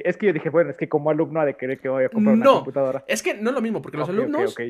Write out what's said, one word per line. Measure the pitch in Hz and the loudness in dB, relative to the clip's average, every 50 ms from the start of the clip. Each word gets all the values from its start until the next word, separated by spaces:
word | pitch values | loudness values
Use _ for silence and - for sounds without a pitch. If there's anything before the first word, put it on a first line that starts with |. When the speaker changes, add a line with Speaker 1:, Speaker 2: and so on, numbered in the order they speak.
| 147 | 0
Speaker 1:
es | 175 175 175 | -2 -2 2
que | 214 202 | 2 2
yo | 165 | 2
dije, | 151 - 120 | 2 -2 0
bueno, | 139 170 170 143 | 2 2 2 2
es | 131 - | -2 -6
que | 160 - | -4 -2
como | - 147 147 151 | -2 0 0 0
alumno | 156 151 160 139 151 160 | 0 0 0 -2 0 0
ha | 156 | 0
de | 139 135 - | 0 0 -2
querer | 127 127 135 - | -4 -6 -6 -4
que | - 131 | -4 -2
vaya | 131 135 131 - | 0 0 0 0
a | |
comprar | - 220 214 214 214 | 2 2 4 4 4
una | 226 240 | 6 6
Speaker 2:
No, | 277 | 6
Speaker 1:
computadora. | 254 170 131 131 127 143 135 131 127 135 - - | 4 4 2 -2 -2 -2 0 0 -2 -4 -4 -4
Speaker 2:
es | - - - | -4 -2 -2
que | 370 - | -4 -4
no | 202 214 233 | -2 -2 -2
es | 277 | -2
lo | 269 | -2
mismo, | 226 226 214 156 | -2 -2 -4 -4
porque | - - - 151 | -6 -8 -6 -6
los | 151 165 | -4 -2
Speaker 1:
Ok, | 185 214 254 302 | -2 -2 -2 0
ok, | 294 - | 0 -2
Speaker 2:
alumnos | - - | -2 -2
Speaker 1:
ok. | - - 233 | -4 -6 -8